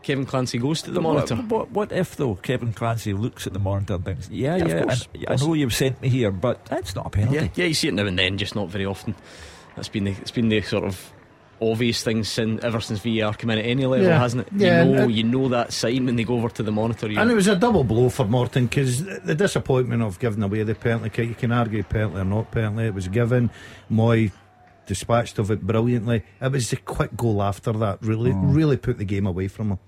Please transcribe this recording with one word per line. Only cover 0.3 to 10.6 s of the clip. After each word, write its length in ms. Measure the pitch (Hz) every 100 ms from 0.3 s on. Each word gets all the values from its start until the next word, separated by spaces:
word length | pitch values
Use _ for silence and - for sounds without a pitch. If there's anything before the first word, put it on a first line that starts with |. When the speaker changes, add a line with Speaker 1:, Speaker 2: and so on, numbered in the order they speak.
| 131 123 120
Speaker 1:
goes 240 | 131 160
to 80 | -
the 100 | -
Speaker 2:
What, 120 | 160
Speaker 1:
monitor. 220 | 151 131 120
Speaker 2:
what, 340 | 220 220 -
what 200 | 196 208
if, 240 | - 180 -
though, 200 | 135 92
Kevin 380 | - 127 120
Clancy 400 | 107 117 117 107
looks 320 | 98 117 - -
at 60 |
the 60 | 101
monitor 360 | 98 98 98 87
and 100 | 92
thinks, 240 | 92 92
"Yeah, 260 | 104 131 180
Speaker 1:
Yeah, 80 |
of 60 | 165
Speaker 2:
yeah, 140 | 165
Speaker 1:
course, 240 | - 123 -
Speaker 2:
I, 40 | -
I 40 |
Speaker 1:
of 60 | -
course. 160 | 123 147
Speaker 2:
know 60 |
you've 200 | 160 131 -
sent 260 | 135 127
me 80 | 131
here, 220 | 127 107
but 340 | 95 123 - -
that's 300 | 302 - -
not 120 | -
a 20 |
penalty"? 260 | 98 110 143
Speaker 1:
Yeah, 100 | 101 -
yeah, 100 | 175
you 80 |
see 140 | 151 160
it 40 |
now 120 | 104 101
and 120 | 92
then, 200 | 92 98
just 180 | 104 107
not 140 | 92
very 160 | 101 98
often. 300 | 98 - - - - - - - -
That's 140 | -
been 160 | 110 98
the, 60 |
it's 200 | 92 -
been 160 | - 117
the 120 | 107